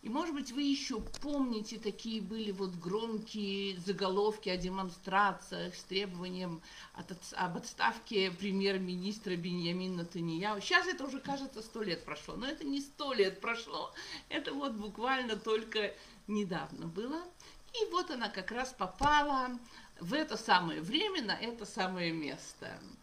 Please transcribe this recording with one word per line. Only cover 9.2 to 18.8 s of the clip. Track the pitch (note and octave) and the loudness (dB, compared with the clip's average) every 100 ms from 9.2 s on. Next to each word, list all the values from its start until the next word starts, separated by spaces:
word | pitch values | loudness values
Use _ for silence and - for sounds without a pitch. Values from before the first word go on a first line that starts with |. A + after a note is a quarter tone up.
| F#3+ | -2
Беньямина | F3 F3 F3 E3+ F3+ F#3 F3+ | -2 0 0 0 0 0 -2
Нетаньяху. | E3+ F3+ E3 E3 G#3 G3+ | -4 -2 0 0 0 0
Щас | - F4+ F4+ | 4 4 4
это | F4+ C#4 | 0 -2
уже, | C4 | -4
кажется, | - C#4 C4+ G#3+ | -2 -4 -4 -8
сто | A3 A#3 | -8 -4
лет | G#3 E3 | -2 -2
прошло. | - D3 - D#3+ | -2 -8 -8 -6
Но | B3+ | -4
это | D#4 | -4
не | D4 C#4 | -2 -2
сто | C#4 - C#4+ | -2 -6 -2
лет | A#3+ F#3+ F#3 | 4 4 4
прошло. | A3+ A#3 - D#3+ C3+ - - - - | -2 -2 -2 -6 -6 -8 -10 -12 -4
Это | - C#4 | -4 -2
вот | C#4 C#4 | -2 -2
буквально | A3 G#3 F#3+ B3 C4 A#3+ G#3 | -2 -6 -2 2 2 2 -2
только | A3+ A3 A3 A3 G3+ - - - - | 2 0 2 0 0 -4 -16 -16 -2
недавно | G#3 G3 E3+ D3 C#3 E3 | 0 0 -2 -4 -6 -6
было. | E3 A#3+ D#4 F4+ - - - - | -4 -2 -4 -6 -14 -20 -18 -10
И | A#4+ G#4+ | -2 2
вот | E4+ - | 2 0
она | C4 G#3+ | -2 -2
как | G3 F#3 | -2 -4
раз | A3+ B3+ | -2 -4
попала | - | -2